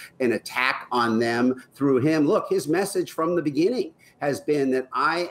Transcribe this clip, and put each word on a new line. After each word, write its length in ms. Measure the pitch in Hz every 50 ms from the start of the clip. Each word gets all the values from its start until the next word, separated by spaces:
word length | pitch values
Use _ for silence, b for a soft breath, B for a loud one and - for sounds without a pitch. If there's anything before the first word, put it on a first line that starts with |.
| B B B -
an 140 | 131 123 110
attack 540 | 101 - - - 131 123 131 135 - - -
on 260 | 120 123 120 117 113 113
them 460 | 117 117 117 120 123 127 131 - - - -
through 240 | - 135 143 135 123
him. 300 | 117 156 160 156 147 143
Look, 200 | - 180 - -
his 200 | 190 190 151 143
message 440 | 160 190 202 - - 185 165 -
from 240 | - - 160 170 175
the 60 | 175
beginning 520 | 151 151 139 135 165 208 247 247 185 160 - b b b b -
has 220 | 143 147 135 -
been 300 | - - 151 147 139 135
that 160 | 127 131 127 - -
I 360 | 127 139 156 165 170 175 170